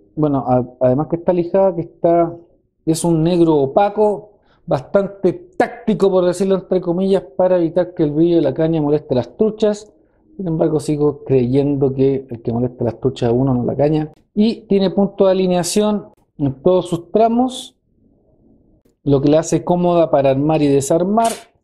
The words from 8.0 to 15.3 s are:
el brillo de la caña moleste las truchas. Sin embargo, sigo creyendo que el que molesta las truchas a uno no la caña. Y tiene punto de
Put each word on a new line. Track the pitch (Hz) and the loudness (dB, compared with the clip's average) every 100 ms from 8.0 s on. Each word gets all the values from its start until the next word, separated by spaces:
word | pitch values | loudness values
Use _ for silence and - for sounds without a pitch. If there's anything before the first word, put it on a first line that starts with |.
el | 147 | -2
brillo | 147 170 170 | 2 2 2
de | |
la | 143 | 0
caña | 135 160 160 | 0 0 0
moleste | 147 147 - 127 | 0 -2 -2 -4
las | - - | -2 -2
truchas. | 214 214 214 208 - _ _ _ _ - | -2 0 -2 -2 -10 _ _ _ _ -10
Sin | 180 | -6
embargo, | 160 165 156 | -2 0 0
sigo | - 147 147 143 | -2 0 0 -2
creyendo | - 135 120 135 143 139 139 | -2 0 2 0 0 0 -2
que | 131 135 131 - | 0 0 0 -6
el | 120 | -10
que | 127 | -6
molesta | 117 123 - | -4 -4 -4
las | 117 - | -6 -4
truchas | 127 - 120 | -4 -2 0
a | |
uno | 123 135 | 0 0
no | 123 | 0
la | 117 135 | -2 -2
caña. | 147 156 151 - _ | 0 -2 -4 -12 _
Y | - 220 - | -2 0 -2
tiene | - 196 190 | -2 0 0
punto | 180 196 - | 0 -2 2
de | 190 | 2